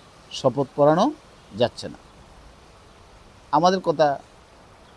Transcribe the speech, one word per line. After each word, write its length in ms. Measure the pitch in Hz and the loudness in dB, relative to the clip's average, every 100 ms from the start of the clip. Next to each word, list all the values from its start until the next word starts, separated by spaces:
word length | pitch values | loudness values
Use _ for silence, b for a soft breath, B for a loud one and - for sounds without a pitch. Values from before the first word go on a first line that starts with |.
| - - - | -20 -20 -20
শপথ 340 | - 135 123 135 - | -4 -4 -2 -4 0
পড়ানো 360 | 143 160 247 302 - - - 98 | 2 4 0 -4 -14 -20 -14 -4
যাচ্ছে 320 | 117 - 90 | -4 -4 -16
না। 100 | - - - - - - - - - - - - - - - - | -16 -20 -20 -20 -20 -20 -20 -20 -20 -20 -20 -20 -20 -20 -20 -4
আমাদের 280 | 151 175 190 | 0 2 2
কথা 380 | 180 151 151 139 - - - - - - - | -2 0 0 -2 -10 -20 -20 -20 -20 -20 -20